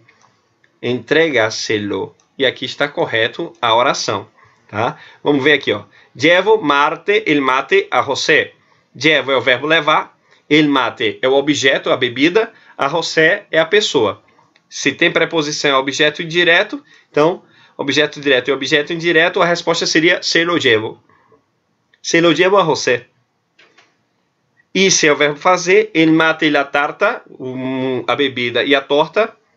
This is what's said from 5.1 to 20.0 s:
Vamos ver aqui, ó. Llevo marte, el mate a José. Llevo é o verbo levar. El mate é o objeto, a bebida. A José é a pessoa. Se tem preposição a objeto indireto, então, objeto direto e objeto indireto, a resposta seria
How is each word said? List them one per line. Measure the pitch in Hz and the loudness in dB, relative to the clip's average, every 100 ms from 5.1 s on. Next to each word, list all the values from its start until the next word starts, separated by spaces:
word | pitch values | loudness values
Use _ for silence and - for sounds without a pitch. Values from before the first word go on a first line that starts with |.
| - | -8
Vamos | - 143 | -2 0
ver | 143 | 2
aqui, | 143 - | 2 0
ó. | 104 - _ _ - | -6 -6 _ _ -2
Llevo | 147 180 196 220 | 2 2 2 2
marte, | 151 143 151 160 - 208 185 | 2 2 0 -2 -2 -2 0
el | 147 | 0
mate | 131 131 135 190 - | 2 0 0 0 0
a | 127 | -2
José. | 131 123 - 147 98 - _ _ _ 131 | -2 -4 0 0 0 -8 _ _ _ -4
Llevo | 147 147 127 | 0 0 0
é | 131 | 0
o | |
verbo | 131 123 147 | 0 0 0
levar. | 160 151 147 - _ _ _ - | 0 2 0 -2 _ _ _ 0
El | 151 151 | 2 2
mate | 139 117 - 107 98 | 2 -2 -2 -4 -2
é | 131 | 0
o | |
objeto, | 139 147 156 131 165 180 | 2 2 0 0 0 -2
a | 135 | -2
bebida. | 123 120 156 202 214 - _ - | -2 0 0 0 -2 -8 _ -6
A | 135 | -4
José | 165 156 165 160 202 - | -2 -2 0 2 0 -2
é | 160 | -2
a | 160 | 2
pessoa. | 208 208 143 104 - _ _ _ _ _ | 0 2 0 0 -4 _ _ _ _ _
Se | - 143 | -6 -4
tem | 131 170 | 0 0
preposição | 170 160 165 147 147 143 135 | 0 -2 -2 -4 -2 0 0
a | |
objeto | 139 135 151 147 | -2 0 -2 -2
indireto, | 170 170 165 175 208 285 - _ _ | -6 0 2 2 0 -8 -16 _ _
então, | 143 156 190 _ _ _ - | 0 0 0 _ _ _ -10
objeto | 139 131 147 147 | -4 0 -2 -2
direto | 143 127 127 | 0 0 0
e | |
objeto | 139 135 147 147 | -4 0 -2 -2
indireto, | 170 170 160 175 190 | -4 0 2 2 2
a | 170 | 0
resposta | 170 - 160 180 | 0 -2 -2 0
seria | 160 | 2